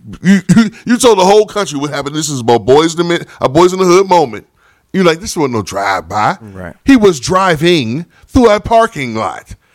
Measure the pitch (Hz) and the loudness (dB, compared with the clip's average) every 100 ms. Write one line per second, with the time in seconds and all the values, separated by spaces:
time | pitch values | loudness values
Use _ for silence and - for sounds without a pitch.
0 | 113 90 175 196 - 196 214 - 208 240 | -8 -4 0 2 4 2 2 -2 -4 0
1 | 247 196 185 214 208 208 180 143 147 143 | 2 4 4 4 2 -2 -6 -6 -6 -6
2 | 139 151 151 135 117 117 101 143 165 165 | -8 -6 -6 -4 0 0 4 4 2 -2
3 | 170 170 - - 131 147 180 185 185 180 | -6 -6 -8 -6 -2 2 2 2 2 2
4 | 190 175 135 104 - _ _ _ _ 185 | 4 2 2 -4 -16 _ _ _ _ -2
5 | 175 165 220 170 139 113 90 98 98 92 | 0 0 -4 -4 -2 -4 -6 -6 -4 -4
6 | 82 104 113 185 101 95 87 - - 262 | -4 -2 -2 -2 -10 -16 -16 -6 0 2
7 | 202 147 107 185 190 151 170 170 110 139 | 2 0 -2 -2 0 0 0 0 -2 -6
8 | 175 _ _ 269 226 208 - 226 226 151 | -10 _ _ 2 4 2 2 0 0 -2
9 | 123 110 95 57 - - _ | -8 -6 -6 -8 -16 -20 _